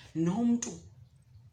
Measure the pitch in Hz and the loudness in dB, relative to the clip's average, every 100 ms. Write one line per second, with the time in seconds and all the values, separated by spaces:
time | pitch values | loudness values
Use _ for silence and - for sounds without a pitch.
0 | - 160 170 208 240 240 - 170 - - | -10 -2 0 2 2 2 -2 -12 -18 -20
1 | - - - - - | -20 -20 -20 -20 -20